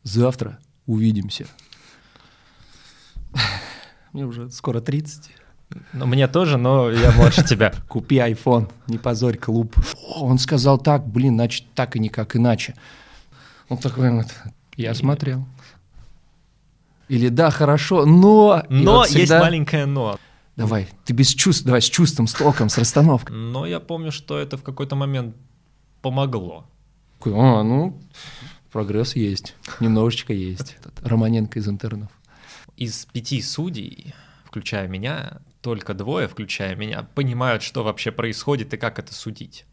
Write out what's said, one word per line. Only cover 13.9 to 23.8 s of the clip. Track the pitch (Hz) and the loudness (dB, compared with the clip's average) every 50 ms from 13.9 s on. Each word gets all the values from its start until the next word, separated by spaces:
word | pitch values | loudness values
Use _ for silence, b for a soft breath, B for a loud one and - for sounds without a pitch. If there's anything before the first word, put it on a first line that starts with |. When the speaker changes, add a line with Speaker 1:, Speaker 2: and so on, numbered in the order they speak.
| 123 127 127 123 | -2 0 0 2
Speaker 1:
вот, | 120 117 113 113 - - - - _ _ _ _ - | 2 0 -2 -4 -10 -16 -18 -18 _ _ _ _ -10
я | - 117 113 | -8 -6 -6
Speaker 2:
И- | 117 | -4
Speaker 1:
смотрел. | - - 135 147 143 139 131 131 131 131 - - b b b b b _ _ _ - - - - _ _ _ _ _ _ _ _ _ _ _ _ _ _ _ _ _ _ | -2 0 -2 -2 -2 -4 -6 -6 -6 -8 -12 -16 b b b b b _ _ _ -20 -20 -20 -20 _ _ _ _ _ _ _ _ _ _ _ _ _ _ _ _ _ _
Или | - 135 117 123 123 | -4 -2 0 0 0
да, | 120 123 165 156 | 2 4 2 2
хорошо, | 147 - 151 139 147 151 - - 190 170 143 | 4 2 2 2 2 0 2 2 2 4 6
но, | 151 160 175 190 202 214 214 208 208 196 165 - - | 8 8 10 10 10 10 10 8 8 6 4 2 0
и | 131 135 156 | 2 4 6
Speaker 2:
Но | 196 220 | 6 6
Speaker 1:
вот | 247 233 - | 6 6 6
Speaker 2:
есть | 143 | 4
Speaker 1:
всегда | 175 170 143 160 165 | 4 6 6 6 6
Speaker 2:
маленькое | 175 165 175 160 147 - - 151 139 | 6 4 2 0 0 0 0 -2 -2
но. | 143 139 135 120 107 101 98 b b b b b b _ | -2 -2 -2 -2 -4 -4 -8 b b b b b b _
Speaker 1:
Давай, | - 113 104 113 104 92 - - - _ | -4 -2 0 0 -2 -4 -6 -12 -14 _
ты | - 123 | -4 2
без | 117 135 135 - | 2 4 2 4
чувств, | - - 190 151 - - | 2 2 2 2 2 2
давай | 127 123 120 | 2 2 2
с | 104 | 2
чувством, | - - - 175 - - - 117 | 2 2 2 2 2 2 0 -2
с | 113 - | -2 0
толком, | - 143 147 135 - 117 | 2 2 2 2 2 0
с | 107 - | 0 0
расстановкой. | 131 117 - - 139 147 160 139 120 - - 110 | 0 0 2 4 6 6 6 4 2 -2 -8 -12
Speaker 2:
Но | 110 113 117 120 131 156 | -10 -10 -8 -8 -6 -6
я | 170 175 | -6 -8
помню, | 160 | -8